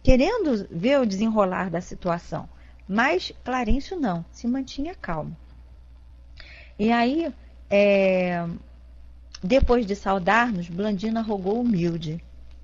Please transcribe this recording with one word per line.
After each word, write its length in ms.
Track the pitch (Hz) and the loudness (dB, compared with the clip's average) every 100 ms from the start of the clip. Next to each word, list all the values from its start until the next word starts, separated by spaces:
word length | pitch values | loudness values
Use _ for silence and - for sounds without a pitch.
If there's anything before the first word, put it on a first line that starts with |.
querendo 640 | - 254 320 480 311 214 - | 6 6 6 0 0 -2 -4
ver 300 | 165 233 285 | -4 2 2
o 60 | 233 | 2
desenrolar 640 | 190 226 214 190 185 185 | 0 0 2 0 0 -4
da 100 | 170 | -6
situação. 680 | - - 180 170 - 156 - - - - - | -8 -8 -4 -4 -6 -10 -10 -18 -20 -16 -4
Mas 440 | 202 269 349 - - | 0 0 0 -4 -12
Clarencio 540 | - 254 220 254 - 370 | -6 -2 2 2 2 -4
não, 260 | 233 170 - | -2 -4 -8
se 140 | - 233 | -8 -4
mantinha 480 | 269 262 - 320 | -4 -6 -8 -8
calmo. 420 | 381 - 156 147 160 - - - - - - - - - - - - - - | -8 -8 -6 -8 -12 -18 -20 -20 -20 -20 -20 -20 -20 -20 -20 -20 -20 -14 -2
E 120 | 220 | 0
aí, 420 | 233 240 311 320 - - - - | 2 2 0 -4 -8 -18 -20 0
é, 760 | 202 202 196 190 185 180 175 170 175 - - - - - - - - | 2 4 4 4 2 0 -2 -6 -8 -14 -20 -20 -20 -20 -20 -20 -8
depois 440 | 180 262 - 247 196 | 2 4 6 4 2
de 80 | |
saudar-nos, 720 | 196 196 196 180 220 240 185 170 | -4 -2 0 2 2 2 -2 -6
Blandina 540 | 175 214 190 214 226 | -4 -4 -2 -2 -4
rogou 380 | 220 202 185 226 | -2 -2 -2 0
humilde: 640 | 240 180 170 165 160 165 - - - - | 0 2 0 -2 -6 -8 -12 -18 -18 -12